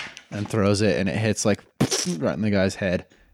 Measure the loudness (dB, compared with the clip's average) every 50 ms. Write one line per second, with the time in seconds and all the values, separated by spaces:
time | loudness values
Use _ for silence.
0 | -4 -8 -14 -18 -16 _ -8 -8 -6 -2 0 2 2 2 4 4 2 2 2 2
1 | 0 -2 0 0 0 0 0 0 0 0 0 0 -4 _ _ _ -2 0 0 -2
2 | -2 -4 -4 -2 -2 -2 -2 0 0 0 2 2 2 2 0 -2 -2 -2 -2 -2
3 | -4 -10 _ _ _ _